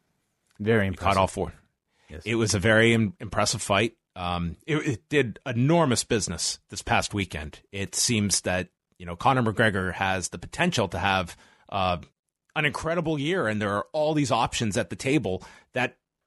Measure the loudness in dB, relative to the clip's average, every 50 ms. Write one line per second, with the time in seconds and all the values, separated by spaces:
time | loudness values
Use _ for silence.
0 | _ _ _ _ _ _ _ _ _ _ _ -6 0 2 2 2 2 0 -2 -2
1 | 0 2 4 4 2 2 0 -4 -6 -6 -8 -14 _ _ _ _ _ _ _ _
2 | _ -18 -16 -10 -4 -2 0 0 2 2 2 2 4 6 6 6 6 6 6 4
3 | 2 0 -2 -6 -12 -6 -2 -2 0 0 -2 -2 0 2 2 2 2 0 -2 _
4 | _ _ -12 -8 -4 -4 -2 -2 -2 -4 -6 -8 _ -4 -2 -2 -2 -2 -4 -6
5 | _ -2 0 0 0 0 -4 -10 -8 -4 -2 0 2 4 4 4 4 4 2 0
6 | 0 0 0 0 0 -2 -4 -4 -6 -6 -6 -8 _ -16 -14 -8 -2 0 0 2
7 | 0 0 -2 -4 -4 -4 -6 -10 -10 -12 -14 -18 _ _ -8 -8 -8 -6 -4 -2
8 | 0 0 2 2 2 2 0 0 0 0 0 -2 -2 -6 _ _ _ _ _ -14
9 | -12 -12 -6 0 2 2 4 4 2 0 2 2 2 2 2 0 -2 -2 -2 -2
10 | 0 0 0 -2 -4 -6 -8 -10 -12 -8 -4 -2 0 0 0 0 -2 -2 -2 -2
11 | 0 2 2 2 0 -4 -8 -18 -20 -20 _ _ _ -6 -4 -2 0 0 0 -2
12 | -6 -12 _ _ _ _ _ _ _ _ -4 -2 -2 -2 -2 -4 -4 -2 -2 -2
13 | 0 -2 -2 -2 0 0 0 0 0 0 0 0 0 0 0 -2 -2 -2 -2 0
14 | 0 2 2 2 2 2 2 2 2 0 0 -2 -2 0 0 -2 -2 -4 -6 -6
15 | -2 0 0 0 0 -2 -4 -4 -8 -12 -20 -20 _ _ -4 -2 -2 -2 -4 _
16 | _ _ _ _ _